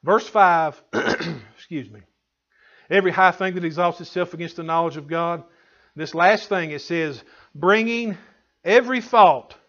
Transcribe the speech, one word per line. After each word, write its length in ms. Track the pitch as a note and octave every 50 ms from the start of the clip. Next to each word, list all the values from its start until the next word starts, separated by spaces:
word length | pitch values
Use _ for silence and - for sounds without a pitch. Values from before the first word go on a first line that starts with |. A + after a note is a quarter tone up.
| -
Verse 240 | D3 G3 A3+ A3+
five, 540 | - - A3 G3 F3+ E3+ E3 D#3+ D#3 C#3 - _
<clears throat> 60 | _ - - - - - - E3 E3+ E3 B2+ G#2 G2+ _
excuse 340 | _ - _ E3+ D3 B2 G#2+
me. 120 | G#2+ G#2+ F#2 _ _ _ _ _ _ _ _ _ _ _ _ _ _ _ _ _
"Every 220 | E3+ G3 F#3+ F#3
high 200 | E3 F#3 F#3+ F#3
thing 240 | F3 - F#3+ F#3+ F3+
that 100 | F3+ F3
exalts 340 | D#3+ D3+ D#3 F3+ F3 E3+ -
itself 340 | F3 - - F3+ F3+ F3 -
against 220 | E3 E3+ E3 E3
the 80 | - E3
knowledge 340 | D#3+ E3 E3 E3+ E3+ C#3+
of 100 | D#3 D3
God." 360 | D3 E3 E3 E3+ E3+ E3+ E3 D#3+ _ _ _ _ _ _ _ _ _ _
This 200 | C#3+ D#3+ - -
last 340 | D#3+ F3 F#3 G#3+ G#3+ - -
thing, 220 | G3+ F#3 E3+ D#3
it 100 | D3+ C#3+
says, 420 | - - F3 E3 D#3+ D3+ C#3 A2+ - _ _ _ _ _ _
"Bringing 640 | C#3+ D3 F3+ G3+ A3 A3+ A3+ A#3 A#3 A#3 A3 F#3+ E3 - _ _ _ _ _ _ _ _
every 380 | E3+ G#3 B3 B3 A#3+ C4 B3
thought 540 | - - - A#3 G3+ F3 D3 B2+ - _ - _ _